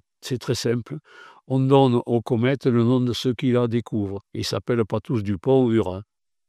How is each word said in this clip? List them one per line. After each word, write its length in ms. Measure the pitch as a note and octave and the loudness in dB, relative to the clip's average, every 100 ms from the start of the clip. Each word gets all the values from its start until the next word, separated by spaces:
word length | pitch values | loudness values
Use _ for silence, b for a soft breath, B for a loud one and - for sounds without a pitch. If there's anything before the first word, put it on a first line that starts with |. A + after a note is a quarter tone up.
| - _ | -10 _
c'est 160 | - B2 | -8 -6
très 160 | - | -4
simple. 420 | A#2+ A#2 A#2+ - D#3 B B B B - | -4 -2 -4 -6 -14 B B B B -4
On 140 | C3 | 0
donne 400 | C3 C#3 C3 A#2+ B2 | 4 4 6 2 0
aux 160 | A#2 | -2
comètes 440 | - A2+ B2 C#3 C3+ | 0 0 0 0 2
le 160 | A#2 | 2
nom 180 | A#2 B2+ | 2 2
de 120 | B2 | 0
ceux 220 | A2 C3 | -2 -4
qui 180 | A#2 C3 | -2 0
la 160 | A#2+ A#2+ | 0 0
découvrent. 540 | A#2 - A2 G2 G2 - | -2 -4 -4 -4 -8 -10
Ils 140 | - - | -8 -6
s'appellent 400 | A2 - A#2 G#2 | -4 -2 -2 -2
pas 140 | A2 | -4
tous 220 | - A#2+ | -4 -4
Dupont 440 | G2+ G2 C3 C3+ B2+ | -2 -2 2 2 4
ou 60 | |
Uran. 280 | A2+ F2+ F#2+ - _ _ _ | 2 0 -6 -12 _ _ _